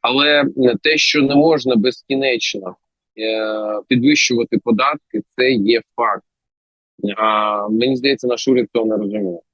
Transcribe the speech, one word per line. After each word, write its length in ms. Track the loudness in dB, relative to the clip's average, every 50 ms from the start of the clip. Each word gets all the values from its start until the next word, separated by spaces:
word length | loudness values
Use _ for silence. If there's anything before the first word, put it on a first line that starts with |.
Але, 400 | -2 0 0 0 2 2 2 2
е, 340 | 2 0 0 2 2 2 2 2 0
те, 140 | 0 0
що 240 | 2 0 0 2 2
не 140 | 2 4 4
можна 400 | 4 4 4 2 2 0 0 0
безкінечно, 1000 | 2 0 0 -4 -4 _ _ -4 0 0 0 0 -2 -4 -6 -6 -8 -10 -12 -14 _ _ _ _ _ _ _ _ -8
е, 640 | -4 -4 -4 -4 -4 -4 -4 -6 -6 -6 -6 -8 -2
підвищувати 720 | _ 0 2 4 2 2 2 2 0 0 0 0 0 -2 -2 _
податки, 580 | 0 0 2 2 0 -2 -4 _ _ -8 -8 -8 _ _
це 140 | 0 0 2
є 300 | 2 2 2 2 2 0 0 _ _
факт. 280 | -2 -2 -2 -2 -4 _ _ _ _ _ _ _ _ _ _ _ _ _ _ _ -8 -6 -6 -2
А, 500 | 0 0 0 2 0 0 0 -2 -2 -2
мені 280 | -2 0 0 2 0 0
здається, 320 | 0 0 -2 -2 0 -2
наш 200 | -4 -4 -2 0
уряд 200 | 2 2 2 0 0 _
цього 120 | -2 -2
не 120 | 0 -2
розуміє. 420 | -2 -4 -4 -4 -4 -6 -6 -8 -10 _ _